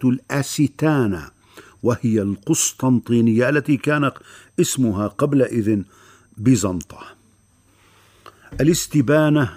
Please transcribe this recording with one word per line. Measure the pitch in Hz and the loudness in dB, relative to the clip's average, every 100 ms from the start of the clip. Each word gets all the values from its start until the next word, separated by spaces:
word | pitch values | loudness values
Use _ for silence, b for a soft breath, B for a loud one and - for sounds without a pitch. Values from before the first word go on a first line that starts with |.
الأسيتانا، | 127 131 - 139 135 - 143 - 156 147 113 87 69 _ B B B B | 0 -2 -4 -4 -4 -2 -2 0 0 2 0 -2 -8 _ B B B B
وهي | 110 117 120 110 | -2 0 0 0
القسطنطينية | 101 98 - 165 - - 131 123 - 120 117 110 123 | -2 -4 -2 -2 -2 -2 0 0 2 2 2 2 2
التي | 147 143 135 | 0 0 -2
كان | 147 151 139 - B B B - | 0 0 -2 -6 B B B -2
اسمها | 170 - 120 98 104 | -2 0 -2 0 -4
قبل | - 147 139 | -2 0 2
إذن | 123 117 104 104 92 b b b b - | 0 0 0 -2 -4 b b b b -4
بيزنطة. | 107 120 98 90 - - - - _ _ _ _ _ B B B B B B B B - | 2 2 0 -4 -8 -18 -20 -20 _ _ _ _ _ B B B B B B B B 0
الاستبانة | 143 175 - 151 120 151 151 147 117 | 2 2 0 0 2 2 4 2 0